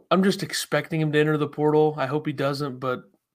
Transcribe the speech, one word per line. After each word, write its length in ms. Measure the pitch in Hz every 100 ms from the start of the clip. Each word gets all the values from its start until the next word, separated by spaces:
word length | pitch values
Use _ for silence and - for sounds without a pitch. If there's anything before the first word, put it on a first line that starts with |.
| _
I'm 120 | 180
just 200 | 190 -
expecting 580 | 135 - - 151 147 160
him 100 | 156
to 80 | 147
enter 180 | 151 151
the 100 | 143
portal. 480 | 147 151 151 151 147
I 80 | 131
hope 220 | 151 151
he 60 |
doesn't, 460 | 135 139 139 143 127
but 240 | 131 123 - _ _